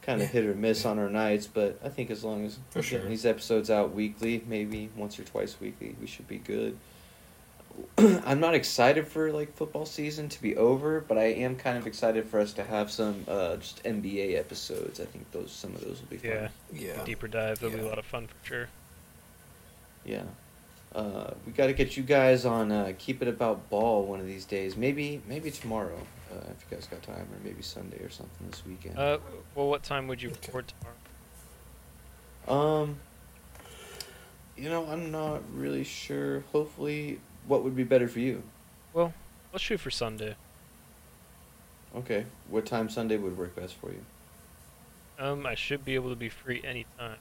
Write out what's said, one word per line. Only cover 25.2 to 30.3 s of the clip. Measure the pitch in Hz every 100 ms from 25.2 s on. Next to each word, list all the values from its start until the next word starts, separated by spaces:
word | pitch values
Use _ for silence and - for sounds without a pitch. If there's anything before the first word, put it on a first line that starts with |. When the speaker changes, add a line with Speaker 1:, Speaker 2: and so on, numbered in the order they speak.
| -
Speaker 1:
maybe | 143 156
tomorrow, | - 120 110 92 85 - - -
uh, | 92 82
if | - -
you | 85
guys | 82
got | -
time, | - 92 90
or | 101
maybe | 101 -
Sunday | - - 92 -
or | 92
something | - - 87 90
this | 87 90
weekend. | 92 87 87
Speaker 3:
Uh, | 143 147 - - -
well, | 139 143
what | 143
time | - 143 131
would | 123
you | 123